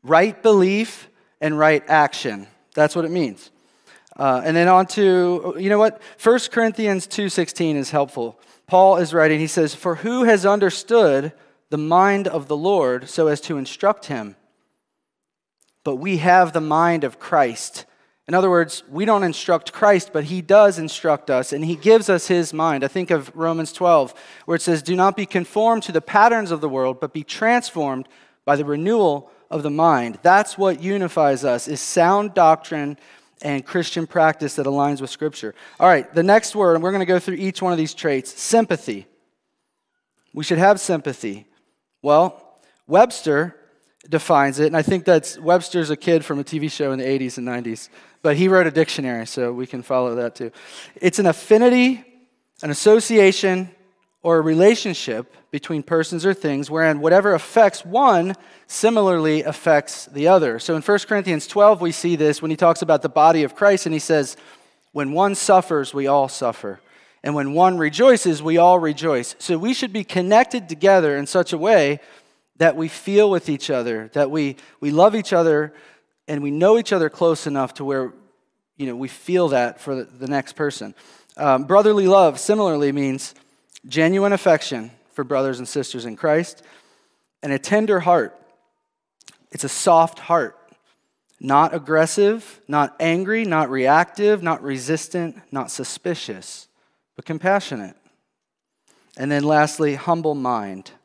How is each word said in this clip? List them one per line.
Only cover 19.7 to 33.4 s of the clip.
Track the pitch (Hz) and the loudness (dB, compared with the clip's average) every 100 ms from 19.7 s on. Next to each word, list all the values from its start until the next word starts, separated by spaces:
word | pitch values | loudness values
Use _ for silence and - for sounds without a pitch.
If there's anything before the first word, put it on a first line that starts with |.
Christ, | - 214 196 - | 0 2 2 0
but | 156 147 | -6 -6
he | 185 | -8
does | 160 196 208 170 | 4 6 6 2
instruct | 160 - 165 147 - | -10 -6 -2 -2 -2
us, | 131 127 | -2 -2
and | 147 160 | -6 -6
he | 165 | -2
gives | 165 226 208 | 4 4 4
us | 180 - | -2 0
his | 175 160 | -2 -2
mind. | 160 160 143 | -2 -2 -2
I | 139 | -4
think | 190 180 | -6 -2
of | 165 135 160 | -4 -4 -6
Romans | 165 165 160 | -4 -4 -8
twelve, | - 180 165 127 - - - - | -2 2 4 2 -8 -20 -20 -6
where | 170 | -4
it | |
says, | - 160 | -2 -2
"Do | 143 180 | -2 2
not | 190 190 | 2 0
be | 196 | -4
conformed | 190 175 208 226 226 | -6 -4 -2 0 0
to | - | -2
the | 160 | -6
patterns | - 208 226 233 196 | 0 4 4 2 -2
of | 165 | -4
the | 151 | -4
world, | 135 131 127 | -2 -4 -4
but | 143 | -10
be | 156 | -10
transformed | 151 - 220 240 240 170 143 131 131 _ _ _ - | -12 -4 0 0 -2 -6 -6 -6 -10 _ _ _ -2
by | 143 | -2
the | 147 | 0
renewal | 147 175 233 190 143 - _ _ | -4 -2 2 2 0 -8 _ _
of | 160 | -8
the | 147 | -6
mind." | 147 165 139 120 104 | 0 2 2 -2 -2
That's | 175 190 208 - | 4 4 2 -2
what | 196 147 | -2 -2
unifies | 175 202 180 - 147 135 139 | -4 -4 -4 0 0 0 -2
us, | 120 - | -4 -6
is | 147 | -10
sound | - - 170 196 208 | -4 2 2 2 0
doctrine | 185 165 160 - 156 143 147 _ _ _ _ | 4 4 4 -2 -8 -8 -10 _ _ _ _